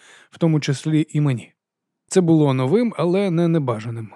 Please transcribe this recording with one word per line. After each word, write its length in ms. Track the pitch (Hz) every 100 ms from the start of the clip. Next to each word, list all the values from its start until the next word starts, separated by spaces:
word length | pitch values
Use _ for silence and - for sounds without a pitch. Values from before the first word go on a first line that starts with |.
| - - _
в 60 | -
тому 220 | 165 156
числі 480 | - 139 156 156 156
і 120 | 151
мені. 300 | 147 120 - _ _ _ _ _ -
Це 140 | 190
було 320 | 170 160 147
новим, 400 | 131 131 196 247 -
але 340 | 170 185 202
не 160 | 165 170
небажаним, 600 | 165 135 110 113 117 107